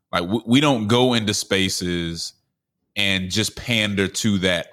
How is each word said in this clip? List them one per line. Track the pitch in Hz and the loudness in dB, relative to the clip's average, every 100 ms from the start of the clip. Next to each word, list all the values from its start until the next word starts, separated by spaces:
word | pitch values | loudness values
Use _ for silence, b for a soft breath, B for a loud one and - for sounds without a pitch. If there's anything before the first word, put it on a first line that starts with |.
| _ | _
Like, | 90 | -4
w-, | 87 113 - | -2 -2 2
we | 131 | 4
don't | 151 123 104 | 4 2 2
go | 120 127 | 2 4
into | 117 107 | 2 0
spaces | 104 - 98 95 - 90 87 85 82 - - _ _ _ _ _ 101 | -2 -2 0 0 -2 -4 -4 -4 -8 -10 -14 _ _ _ _ _ -4
and | 101 95 92 | 0 0 -2
just | 95 104 - | -2 -2 -4
pander | - 113 107 101 92 | -4 -2 0 0 -2
to | - 113 98 | -2 0 0
that | 92 85 - | 2 0 -2